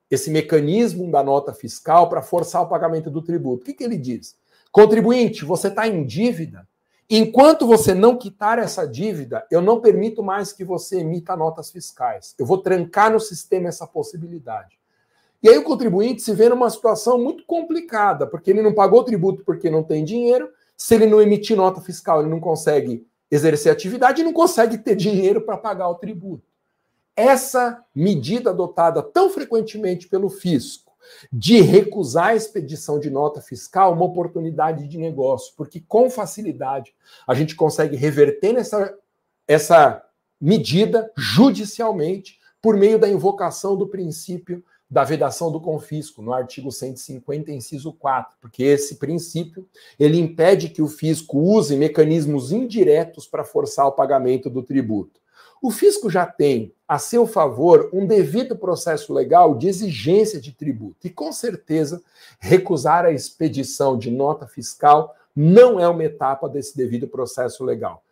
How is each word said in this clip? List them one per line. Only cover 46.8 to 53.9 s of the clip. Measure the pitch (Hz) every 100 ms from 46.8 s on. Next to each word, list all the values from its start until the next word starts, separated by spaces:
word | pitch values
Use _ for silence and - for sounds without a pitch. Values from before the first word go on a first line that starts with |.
| 131 123
e |
cinquenta, | - 131 - 147 160
inciso | 143 - 143 151
quatro, | - 139 131 120 _
porque | 117 -
esse | 135 143 143 139
princípio, | 143 165 160 160 170 190 185 _ _ -
ele | 147 165
impede | 165 165 170 190 156
que | -
o | 151
fisco | - 156 156 - 139
use | 170 214 147 139
mecanismos | 151 147 156 160 147 143 123
indiretos | 214 247 214 160 151 165 - -
pra | 156
forçar | - 147 139 -
o | 139